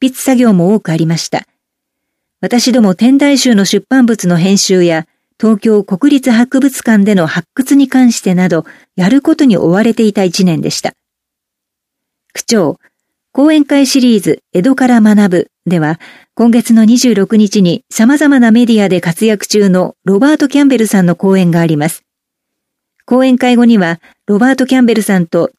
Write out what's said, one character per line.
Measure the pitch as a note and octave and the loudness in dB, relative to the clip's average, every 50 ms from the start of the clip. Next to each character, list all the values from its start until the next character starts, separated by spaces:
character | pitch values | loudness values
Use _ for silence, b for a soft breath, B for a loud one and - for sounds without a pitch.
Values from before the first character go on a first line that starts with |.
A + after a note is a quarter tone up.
筆 | C4 C4 C4 | -6 -6 -4
作 | - - C4+ C4 A#3+ | -4 -4 -2 0 2
業 | B3 A3+ G3+ | 2 2 2
も | F3 E3+ F#3 A3 | 2 2 0 0
多 | G#3+ | -2
く | - - | -2 -4
あ | D#3+ D#3+ | -4 -2
り | D#3+ | -2
ま | D#3+ E3 D#3+ | -2 -4 -4
し | - - | -6 -6
た。 | - D3+ - _ _ _ _ _ _ _ _ _ _ _ _ _ _ _ _ _ _ _ | -8 -8 -8 _ _ _ _ _ _ _ _ _ _ _ _ _ _ _ _ _ _ _
私 | F#3 F#3 A#3+ A#3+ - B3+ | -8 -4 -2 -2 -2 0
ど | A3+ B3+ | 0 2
も | G#3+ G3 F3+ | 2 0 0
天 | - A3 B3+ C#4 C#4 | 2 2 2 2 2
台 | D4 C#4+ C#4+ B3+ | 2 2 0 0
宗 | - B3+ A#3 | 0 0 0
の | G3 G3 | 0 0
出 | - - G3+ - - | 0 -2 -4 -4 -2
版 | C4 C4+ B3 | 0 0 2
物 | A3+ A3+ - - F3 | 0 0 -2 -2 -2
の | F3 E3 | -2 0
編 | E3+ F#3+ G3+ - | 0 0 0 0
集 | - - F#3+ F#3 F3 | 0 0 0 0 2
や、 | E3+ D#3+ D#3+ D#3+ _ _ _ _ _ _ - | 0 0 -2 -6 _ _ _ _ _ _ -4
東 | - G#3+ A3+ G3+ | -2 -2 0 0
京 | - A3+ G#3+ G#3 G3+ | 0 0 0 0 -2
国 | - G3 E3+ - D4 C#4+ | -4 -4 -2 0 0 0
立 | C4+ C4+ C4 | 0 0 0
博 | A3+ A3+ B3 B3+ - C4+ | 0 0 0 0 0 0
物 | C#4+ C4+ C4+ - - | -2 -2 -2 -4 -2
館 | A#3+ A3 G3+ G3 | 0 0 2 2
で | G#3+ G#3 | 2 2
の | F#3 D#3+ D3 | 0 0 -2
発 | - F3 - _ - | -4 -6 -8 _ -6
掘 | - C4 - C#4+ | -6 -4 0 0
に | C#4 C#4 C4 | 0 0 0
関 | - C4 B3+ A#3+ | 2 2 2 2
し | A3+ - | 0 -2
て | - G3 F3+ | -2 -2 -2
な | F3+ F#3 F3 | 0 0 0
ど、 | E3+ D#3+ D#3 B B B B B B | -2 -4 -6 B B B B B B
や | F#3+ F3 G3 | -4 -2 0
る | C4 C#4 | 0 0
こ | - D#4+ D#4+ | 0 0 0
と | - D4 | 0 2
に | B3+ F#3+ - | 2 2 0
追 | - E3 | 0 0
わ | F3 G3 | 0 0
れ | A3+ A#3 A3 | 0 0 0
て | - A3+ | 0 -2
い | G#3+ G3+ | -2 0
た | G#3+ F#3+ | -2 -2
一 | F3+ - - F#3+ | -2 -2 -2 -2
年 | F3+ D#3+ D3 | -2 -2 -2
で | - D#3 | -4 -6
し | - - | -6 -6
た。 | - - - _ _ _ _ _ _ _ _ _ _ _ _ _ _ _ _ _ _ _ _ _ _ _ _ _ _ _ - | -8 -10 -10 _ _ _ _ _ _ _ _ _ _ _ _ _ _ _ _ _ _ _ _ _ _ _ _ _ _ _ -16
区 | - - | -12 -6
長、 | - A#3 G#3 E3+ C#3 - - _ _ _ _ _ _ _ _ _ _ | -2 -2 -2 0 -2 -4 -8 _ _ _ _ _ _ _ _ _ _
講 | - C4+ C#4 D#4 | -4 -2 0 2
演 | D#4 D4+ C#4+ | 2 0 0
会 | - C#4+ C#4 C4+ B3+ | 0 0 -2 0 0
シ | - C4+ | 0 0
リ | B3 B3 A3+ G3+ | 2 2 0 0
ー | |
ズ、 | F3+ D#3+ - - _ _ - | 0 -2 -4 -4 _ _ -4
江 | F#3 | -2
戸 | F3+ C4+ C4+ | 0 0 0
か | C4 C4 B3 | 0 0 2
ら | B3 A#3 | 2 2
学 | G#3+ G#3+ G#3 G#3 G#3 G3 | 4 4 4 2 2 2
ぶ | F3+ E3+ - - _ _ - | 0 -2 -4 -4 _ _ -6
で | E3+ F3+ E3 | -4 -2 -2
は、 | D3+ D3 E3 - B B B B B B B | -2 -2 -4 -6 B B B B B B B
今 | - A3+ A#3+ | -2 0 2
月 | A3+ A#3+ A3 - A3+ | 2 2 0 2 2
の | A3+ A3 | 2 4
二 | G#3 A#3+ B3 | 4 2 2
十 | C4 B3 G#3+ | 0 0 0
六 | G3 G3 - A3+ G#3 | 0 -2 0 0 0
日 | G#3+ G3 - G#3+ | 0 0 0 0
に | F#3 F3 D#3+ - - - | 0 0 -2 -4 -8 -8
様 | - - A3 A#3+ C#4+ D4 | -4 -2 0 0 2 2
々 | D#4 C#4+ C#4+ C4 | 2 2 2 2
な | A#3+ A3+ | 2 2
メ | G#3+ A#3+ B3 | 2 2 2
デ | A3 A3+ | 2 2
ィ | G#3+ G3+ | 0 0
ア | F#3 | 0
で | F#3 F3 | -2 -2
活 | - F3 E3 - G#3+ | -2 -4 -4 -2 -2
躍 | A3 G#3+ G#3 - - | -2 -2 -2 -4 -4
中 | - G#3 G3+ G3 | -2 0 0 2
の | F3+ F#3 F3 - - _ - | 2 0 -2 -4 -6 _ -4
ロ | F3+ G3 G3 | -2 0 0
バ | B3+ D4 D#4 | 2 0 0
ー | D4+ | 0
ト・ | D#4 C4 | -2 -2
キ | - C#4+ | 0 0
ャ | D4 | 0
ン | C4+ | 2
ベ | C4 A3+ | 2 0
ル | A3+ G#3 | 0 0
さ | - F#3+ | 0 0
ん | F3+ | 0
の | F3 E3+ | 0 0
講 | - - F#3+ F#3+ F#3+ | -2 0 0 0 2
演 | F3+ F3 | 0 0
が | E3 E3+ | 0 0
あ | E3+ | 0
り | E3 D#3+ D3 | 0 0 -2
ま | D3 E3 | -4 -4
す。 | - - _ _ _ _ _ _ _ _ _ _ _ _ _ _ _ _ _ _ _ _ _ | -6 -10 _ _ _ _ _ _ _ _ _ _ _ _ _ _ _ _ _ _ _ _ _
講 | - A#3+ B3+ C4 | -4 -2 0 2
演 | C4 B3+ A#3+ | 2 0 0
会 | B3+ B3 B3 | 0 0 2
後 | A#3 A#3+ | 2 2
に | A#3 A#3 G3+ | 2 2 2
は、 | F3+ E3 E3+ - b b b b _ | 0 -2 -4 -8 b b b b _
ロ | - G#3 G3 | -4 -2 0
バ | A#3+ C4 C4 | 0 0 0
ー | |
ト・ | C4 B3+ | 0 -2
キ | B3+ C4 | -2 0
ャ | C4 | 0
ン | B3 | 2
ベ | A#3 A3+ | 2 0
ル | A3+ | 0
さ | G3+ - G3 F#3 | -2 -2 -2 -2
ん | E3+ - | -2 -2
と | - E3+ D#3+ - - | -2 -2 -2 -4 -6